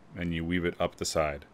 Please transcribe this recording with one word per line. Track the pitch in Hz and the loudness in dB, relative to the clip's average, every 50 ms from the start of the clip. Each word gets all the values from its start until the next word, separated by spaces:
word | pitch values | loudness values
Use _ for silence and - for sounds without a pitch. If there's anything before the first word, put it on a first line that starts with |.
| - - - | -20 -16 -8
and | - 87 87 85 | -4 -2 -2 0
you | 82 82 | 0 0
weave | 82 90 90 85 | 0 2 2 2
it | 87 87 - | 0 0 0
up | 87 85 - | 0 -2 -2
the | - 85 | -4 -6
side. | - - 82 78 73 73 71 - - | 0 2 2 2 2 0 -4 -8 -14